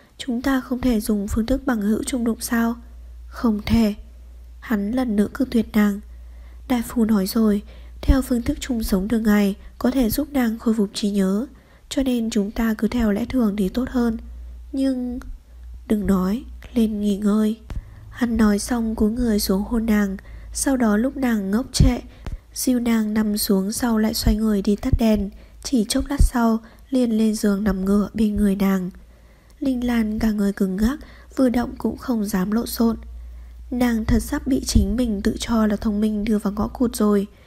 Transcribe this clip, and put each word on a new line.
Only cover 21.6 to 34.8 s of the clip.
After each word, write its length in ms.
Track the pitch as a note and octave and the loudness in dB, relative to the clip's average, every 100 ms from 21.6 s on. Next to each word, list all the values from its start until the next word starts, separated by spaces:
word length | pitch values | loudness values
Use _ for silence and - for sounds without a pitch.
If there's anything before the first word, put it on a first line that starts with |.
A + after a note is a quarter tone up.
| B3+ | 0
trệ, 260 | - C4 A#3+ - - - - - | 4 4 4 -8 -14 -12 -12 -12
dìu 260 | - - B3 | -6 0 0
nàng 340 | A#3+ A3+ G#3+ | 2 0 0
nằm 240 | G#3+ G#3+ G#3 | 0 0 0
xuống 340 | - G3 F#3+ | 0 0 0
sau 260 | A#3 B3 A3 | -2 0 2
lại 160 | A3 | 0
xoay 220 | A3+ - G#3+ | 2 2 2
người 260 | A3 G#3 | 2 0
đi 140 | G3 G3+ | 0 0
tắt 160 | C4 - | 0 2
đèn. 320 | A3+ G#3+ G3 - - - | 4 2 -2 -10 -20 -14
Chỉ 220 | - B3+ G#3 | -2 0 0
chốc 160 | C4 C4+ | -2 -2
lát 120 | C#4+ | 2
sau, 380 | - B3 A#3 A3 - - - | 2 4 2 0 -4 -20 -2
liền 280 | B3+ A#3+ A3 | 0 2 2
lên 160 | A3 | 2
giường 300 | G#3+ G#3 G3 | 2 0 0
nằm 200 | G#3+ F#3+ | 0 0
ngửa 240 | F#3+ G3+ G3 | 2 2 2
bên 220 | A#3 G#3+ G#3 | 0 0 2
người 200 | G#3 G3 | 0 2
nàng. 340 | G3 F#3+ F3+ - - - - - - - | 2 0 -2 -10 -20 -20 -20 -20 -20 -6
Linh 280 | C#4 B3+ A#3+ | -2 -2 0
Lan 320 | A#3 G#3+ G#3+ | 0 0 0
cả 120 | A3 | 0
người 220 | G#3 G3+ | 2 0
cứng 240 | G3 G3 F#3+ | 0 0 2
ngắc, 220 | A3 D4 - - - - | 0 0 -10 -20 -10 0
vừa 120 | C4 | 2
động 260 | A#3+ A#3+ C4 | 2 -2 -4
cũng 180 | A3 C4 | -6 -4
không 280 | - A#3 | -4 -2
dám 260 | G#3 G3 F#3 | 0 0 0
lộn 160 | A3 A#3+ | 0 -2
xộn. 300 | - A3+ A3+ - - - - - - - | 0 0 0 -8 -16 -16 -16 -18 -16 -6
Nàng 340 | B3 B3 A3+ | 0 0 0
thật 140 | A3+ A#3 | 2 2
sắp 240 | - C#4+ - | 2 -4 0
bị 160 | C4 - | -2 4
chính 300 | - | 4